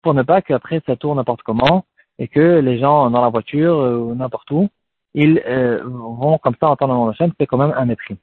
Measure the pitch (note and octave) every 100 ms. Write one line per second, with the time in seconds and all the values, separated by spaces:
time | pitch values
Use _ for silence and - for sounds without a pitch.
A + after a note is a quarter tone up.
0 | E3+ C#3+ B2+ F3+ - C#3 - E3 - B2
1 | D3+ C#3+ B2 A#2 - A2+ C3 F3+ - _
2 | _ _ A#2+ - E3 E3+ C3+ A#2+ C#3 D3
3 | C3 A#2+ B2 A2+ G#2+ C#3+ E3 D#3+ C3 A#2+
4 | A#2 A#2+ B2+ - _ C#3+ G3+ _ _ _
5 | _ - D3+ D#3+ - B2+ B2 A#2 A#2+ B2
6 | A#2 A#2 C#3 D#3 - A#2+ D#3+ C#3+ C#3 B2
7 | A#2 A2 E3+ - D3 B2+ C#3+ C#3 B2 A2+
8 | - G2+